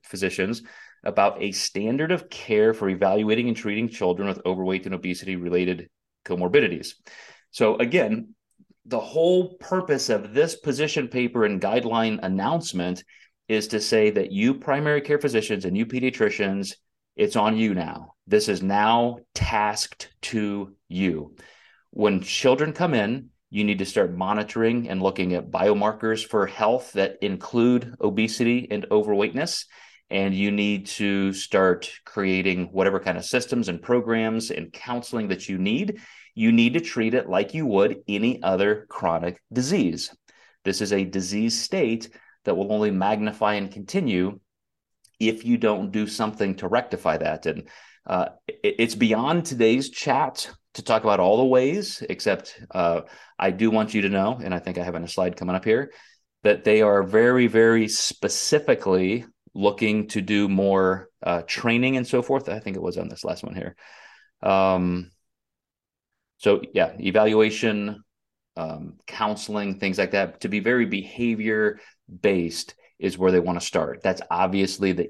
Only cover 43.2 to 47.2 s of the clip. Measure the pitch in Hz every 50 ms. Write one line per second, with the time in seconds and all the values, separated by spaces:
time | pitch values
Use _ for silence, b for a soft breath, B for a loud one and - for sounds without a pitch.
43.2 | 107 107 104 - 110 107 104 104 101 95 - 104 98 - - 196 180 123 98 90
44.2 | 92 98 104 - _ _ _ _ _ _ _ _ _ _ _ _ _ _ _ -
45.2 | 110 110 110 110 - 120 120 117 117 110 104 95 95 98 95 107 107 104 - -
46.2 | 113 107 107 - 104 98 95 - 101 90 104 120 - - - 90 - 85 78 80